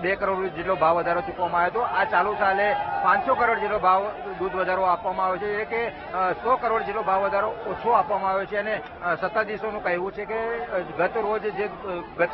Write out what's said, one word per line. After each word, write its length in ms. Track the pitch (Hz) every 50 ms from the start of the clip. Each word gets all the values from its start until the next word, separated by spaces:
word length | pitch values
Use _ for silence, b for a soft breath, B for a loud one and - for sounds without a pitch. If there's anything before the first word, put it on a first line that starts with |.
બે 140 | 170 185 196
કરોડ 320 | 190 202 190 190 185 190
જેટલો 280 | 180 151 160 170 180 190
ભાવ 220 | - 160 160 170
વધારો 240 | 170 170 170 170 175
ચૂકવવામાં 400 | - 185 170 185 180 170 175 175
આવ્યો 200 | 175 180 175 226
હતો, 140 | 240 - 180
આ 80 | 185 196
ચાલુ 300 | 190 202 175 185 208 208
સાલે 420 | 202 208 196 190 202 208 208 - - - - - - -
પાંચસો 320 | 185 190 202 - 262 254
કરોડ 220 | 254 240 233 226
જેટલો 220 | - 208 202 208 208
ભાવ 320 | 175 180 185 190 202 214 - - - 202 190 170
દૂધ 160 | 185 190 185
વધારો 280 | 190 185 180 185 190 190
આપવામાં 420 | 180 175 170 - 190 185 190 185
આવ્યો 120 | 185 185
છે, 240 | 180 208 208 208 208
એટલે 40 | 220
કે, 460 | 214 226 226 240 208 - - - -
અ, 200 | 175 185 185 185
સો 240 | 214 - - 226 254
કરોડ 260 | 240 247 226 226 220
જેટલો 220 | 202 202 202 220 208
ભાવ 180 | 190 190 190
વધારો 260 | 202 196 196 202 214
ઓછો 440 | 220 233 - - 208 180 180 - 226
આપવામાં 400 | 240 208 185 - 208 190 190 190
આવ્યો 140 | 190 196 196
છે. 120 | 190 208
અને, 240 | 202 208 214 214 170 - - - - 170
અ, 100 | 175 165
સત્તાધીશોનું 680 | 156 185 180 - 220 220 208 214 190 220 220 208 214 -
કહેવું 280 | 185 175 175 185 196
છે 140 | - 202 208
કે, 400 | 202 220 226 226 233 233 233 240
અ, 140 | - 202 180 165 - 139
ગત 200 | 147 175 185 -
રોજ 240 | 226 208 208 214 214
જે, 240 | 196 214 - 190 208
અ, 40 | 202 - - - 196 180 175 - - -
ગત 120 | - 175 170